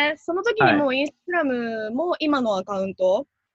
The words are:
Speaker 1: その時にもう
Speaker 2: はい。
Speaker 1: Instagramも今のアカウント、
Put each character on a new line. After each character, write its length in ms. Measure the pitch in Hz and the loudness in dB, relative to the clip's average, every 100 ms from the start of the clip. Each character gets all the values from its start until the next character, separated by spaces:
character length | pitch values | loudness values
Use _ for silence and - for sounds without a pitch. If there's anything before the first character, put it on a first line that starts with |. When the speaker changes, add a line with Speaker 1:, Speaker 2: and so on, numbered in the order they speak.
| 294 311 | 2 -2
Speaker 1:
そ 160 | - | -4
の 100 | 349 | -2
時 160 | 427 427 | 0 4
に 140 | - | 4
も 120 | 294 285 | 4 2
う 20 | |
Speaker 2:
は 60 | |
い。 200 | 262 294 - - | 0 -2 -6 -4
Speaker 1:
Instagram 640 | 349 285 247 233 220 214 | -2 0 -2 -4 -6 -6
も 240 | 240 349 - | -4 -2 -2
今 220 | 311 285 | 0 0
の 160 | 233 196 | 0 -2
ア 60 | |
カ 160 | 190 196 | -2 -4
ウ 80 | 190 | -4
ン 80 | 185 | -2
ト、 320 | 185 202 285 _ _ | 0 0 -2 _ _